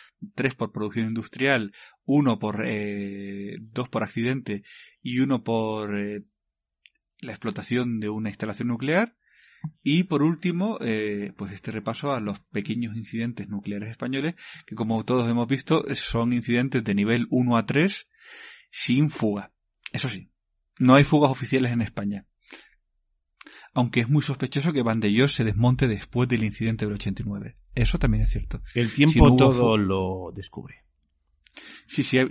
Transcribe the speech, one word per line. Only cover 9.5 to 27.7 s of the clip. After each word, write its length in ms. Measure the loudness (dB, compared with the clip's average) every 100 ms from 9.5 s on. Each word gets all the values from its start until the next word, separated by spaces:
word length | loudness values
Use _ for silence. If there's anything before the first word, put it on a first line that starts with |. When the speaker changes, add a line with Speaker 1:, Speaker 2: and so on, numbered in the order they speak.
| _ -14 -6
Speaker 1:
Y 220 | 0 2
por 200 | 2 2
último, 540 | 2 2 -2 -2 -2 -2
eh, 500 | -4 -2 -2 -4 -8 -10
pues 160 | -12
este 180 | -10 -10
repaso 400 | -8 -6 -6 -4
a 80 | -4
los 220 | -4 -8 _
pequeños 460 | -8 -4 -4 -6 -8
incidentes 500 | -8 -6 -6 -6 -8
nucleares 420 | -8 -8 -8 -10
españoles, 440 | -8 -6 -4 -4 -6 -14 -20 -14
que 100 | -6
como 300 | -2 -2 0
todos 240 | 0 2
hemos 160 | 0 0
visto, 360 | -4 0 -2 0 -6
son 380 | -4 -2 0
incidentes 500 | 0 0 0 0 -2
de 100 | 0
nivel 340 | 0 2 0 0
uno 260 | 0 2 2
a 100 | 2
tres 440 | 2 2 -2 -12 _ -20 -20 -20 -20 _
sin 400 | -4 0 2 2
fuga. 440 | 0 -2 -2 -8 _ _ _ -10
Eso 160 | -6 -6
sí, 200 | -6 -12 _ _ _ _ 2
no 160 | 8 8
hay 80 | 8
fugas 260 | 6 4
oficiales 400 | 2 -2 0 2
en 100 | 0
España. 440 | -2 -4 -6 -6 -12 _ _ -20 _ _ _ _ _ _ _ _ -20 -20 -6
Aunque 280 | -2 0 0
es 80 | 2
muy 120 | 2
sospechoso 500 | 2 -4 -4 -2 0
que 120 | 0
Vandellós 500 | 0 2 2 4 2
se 100 | 2
desmonte 440 | 0 4 4 4 2
después 420 | 0 -4 -2 0
del 140 | 0
incidente 420 | 0 -2 -2 -2 -4
del 80 | -4
ochenta 280 | -4 -4
y 20 | -6
nueve. 300 | -8 -10 -16 _